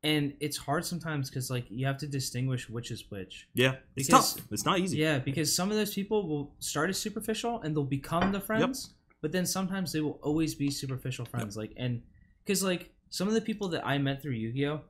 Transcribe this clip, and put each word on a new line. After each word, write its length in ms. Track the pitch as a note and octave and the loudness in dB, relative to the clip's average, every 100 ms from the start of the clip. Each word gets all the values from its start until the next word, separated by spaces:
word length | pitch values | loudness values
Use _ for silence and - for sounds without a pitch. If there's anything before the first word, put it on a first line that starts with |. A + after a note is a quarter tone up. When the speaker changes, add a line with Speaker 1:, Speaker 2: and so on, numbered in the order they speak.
Speaker 1:
and 300 | D#3 D3+ C#3+ C#3+ | 4 4 2 -2
it's 160 | D3+ - | -4 -4
hard 280 | - D3 F3 | 0 0 0
sometimes 440 | F3+ E3 D3+ C3 | -4 -2 -2 -2
'cause, 200 | C3 B2+ | -4 -2
like, 160 | B2+ A#2+ | -4 -4
you 140 | G#2 C3+ | -2 -2
have 100 | C3+ | -2
to 80 | D3+ | -2
distinguish 640 | C#3 C3 B2 C3 B2+ - | -4 -2 -2 0 -2 -4
which 220 | A2+ B2 | -8 -6
is 180 | A2 - | -10 -8
which. 380 | G2+ F#2 - - | -10 -10 -14 -8
Speaker 2:
Yeah, 240 | - C3 C3 - - | 4 4 4 -8 -4
it's 120 | C3+ | 8
Speaker 1:
Because 260 | B3+ - - | 8 8 -2
Speaker 2:
tough. 120 | - | -6
It's 140 | G#2 - | -2 2
not 140 | F#3 | 2
easy. 180 | F#3 C3+ | 2 2
Speaker 1:
Yeah, 200 | D#3 C#3+ | 2 2
because 360 | C3 - D3 - | 0 0 0 2
some 160 | F#3 | 2
of 60 | G#3+ | 0
those 160 | G#3 | 0
people 340 | G#3 G3 G#3+ F3+ | -2 0 0 2
will 280 | D3+ C#3+ - | -2 -2 -8
start 300 | - D3+ D#3+ | -4 0 0
as 100 | F#3+ | 0
superficial 640 | G#3+ G#3 - G#3+ A#3 A#3 | -2 -4 -2 -2 0 -2
and 140 | D#3 D3+ | -2 0
they'll 80 | C#3 | 0
become 460 | C#3 - E3 F#3+ | -2 0 2 2
the 80 | G3+ | 2
Speaker 2:
Yep. 60 | - | -2
Speaker 1:
friends, 440 | A3 E3+ C4+ - - _ _ | 2 2 0 -8 -16 _ _
but 100 | D#3 | -2
then 140 | F3+ F3 | 0 0
sometimes 460 | F#3+ F#3+ F#3+ F3+ | 0 -2 -2 -2
they 80 | D#3 | 0
will 180 | D3+ - | -2 -2
always 320 | C#3+ D3+ D#3+ - | 0 2 2 2
be 140 | C#3+ | 0
superficial 540 | C3+ C3+ B2+ C3+ B2+ A#2+ | 0 -4 -4 -4 -6 -6
Speaker 2:
Yep. 60 | |
Speaker 1:
friends. 260 | A#2+ G#2+ G#2 | -4 -6 -6
Like, 160 | G#2+ - | -8 -4
and 260 | B2 A#2+ - - - _ - | -2 -2 -6 -20 -20 _ -2
'cause, 160 | F#3+ | 0
like, 320 | F#3+ F3 - _ _ | 2 0 -4 _ _
some 180 | - F#3 | -2 2
of 40 | |
the 80 | A3 | 2
people 280 | A3 G#3+ G3 | 2 -2 -2
that 180 | D#3+ - | -2 0
I 100 | C#3 | 2
met 240 | C#3 C#3 | 2 0
through 120 | D3+ | -4
Yu-Gi-Oh 480 | A#2+ A2 B2+ C#3+ D3+ - | -4 -2 0 0 -2 -8